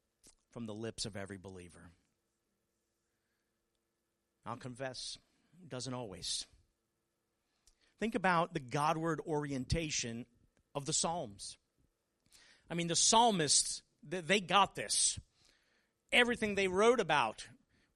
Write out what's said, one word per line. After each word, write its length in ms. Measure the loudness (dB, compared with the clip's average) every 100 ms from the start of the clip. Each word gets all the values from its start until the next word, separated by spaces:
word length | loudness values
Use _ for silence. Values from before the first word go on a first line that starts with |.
| _ _ -20 _ _
from 140 | -12 -10
the 80 |
lips 320 | -8 -8 -8 -8
of 100 | -8
every 220 | -10 -10
believer. 540 | -14 -14 -16 -20 -20 -20 _ _ _ _ _ _ _ _ _ _ _ _ _ _ _ _ _ _ _ _ _ _ _ _ -10
I'll 120 | -10
confess, 600 | -10 -10 -10 -8 -12 -12 _ _ _ _
it 80 | -12
doesn't 240 | -10 -8
always. 520 | -8 -10 -10 -8 -8 -8 -18 _ _ _ _ _ _ _ _ _ _ _ _ _ _
Think 160 | -4 0
about 380 | 2 4 2
the 60 | -2
Godward 600 | -4 0 2 2 0 -2 -2
orientation 960 | -2 -2 -4 0 -2 0 -4 -4 -8 -12 _ _ _ _
of 120 | -8 -4
the 80 |
Psalms. 640 | -2 0 -2 -8 -12 -16 -16 _ _ _ _ _ _ _ -20 -20 -20 _
I 40 |
mean, 140 | -6 0
the 80 | 2
psalmists, 880 | 6 8 6 4 4 4 2 -4 -12 _ -10
th-, 160 | -8 0
they 140 | 0
got 360 | 4 4 4 0
this. 440 | -2 2 2 0 -10 _ _ _ _ _ _ _ _
Everything 440 | 4 4 2 -2 0
they 120 | 0
wrote 320 | 4 4 4
about, 460 | 4 2 2 -2 -14 -20 _ _ _